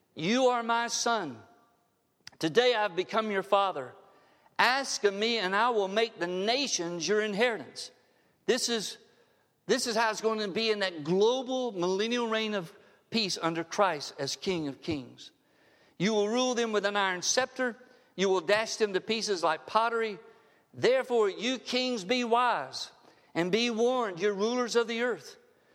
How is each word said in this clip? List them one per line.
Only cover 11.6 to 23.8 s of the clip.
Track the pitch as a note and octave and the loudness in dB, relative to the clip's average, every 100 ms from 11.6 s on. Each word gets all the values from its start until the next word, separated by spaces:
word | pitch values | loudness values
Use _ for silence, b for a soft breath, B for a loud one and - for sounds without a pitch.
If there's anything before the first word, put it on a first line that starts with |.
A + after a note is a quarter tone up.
| B3 | -4
millennial | G3 E3+ F#3+ A3 A#3+ A#3 | -2 -2 0 0 0 0
reign | A3 A3 | -2 -2
of | G#3 E3 - b b b | -4 -6 -14 b b b
peace | A3+ G3+ - | -2 -2 -2
under | E3 E3 | -2 -4
Christ | E3 - G3 D3+ - - | -4 0 2 0 -8 -6
as | C#3 - | -6 -6
King | - F3+ D3 | -4 -2 -4
of | B2+ | -8
Kings. | - D3+ B2 B2 - _ b b b b b b | -6 -8 -8 -16 -20 _ b b b b b b
"You | F3+ | 0
will | G#3+ G#3 | 2 2
rule | A#3+ B3+ | 2 0
them | A#3 A#3 | 0 0
with | G#3 G3 | 0 0
an | G3+ | 0
iron | G3 F3+ | 0 -2
scepter. | - - B3+ - B3+ G#3+ - b b | -2 0 0 -2 -4 -4 -16 b b
You | b G3 | b 2
will | F#3+ | 2
dash | D#3+ G#3 A3 - | 4 2 2 -2
them | G#3+ | 0
to | F#3 | 0
pieces | - A3+ G3 F#3+ | -2 -4 -2 0
like | D#3+ D#3 - | 0 0 0
pottery. | A3 A#3 A#3 A3 F#3 - B B B B | 0 0 -2 -4 -6 -14 B B B B
Therefore, | B2+ F3+ C4 B3 A#3+ G#3 | 0 2 2 2 2 2
you | E3+ A3 C4 | 0 -2 -4
kings, | - B3+ B3+ B3 | -2 -2 0 -2
be | F3+ B3+ | -2 0
wise | A#3+ A3+ B3 F#3 C3 B2+ - - b b b | 2 2 2 0 -4 -10 -12 -16 b b b
and | - F3+ | -2 0
be | G3+ A#3+ | 2 0
warned, | A3 | 2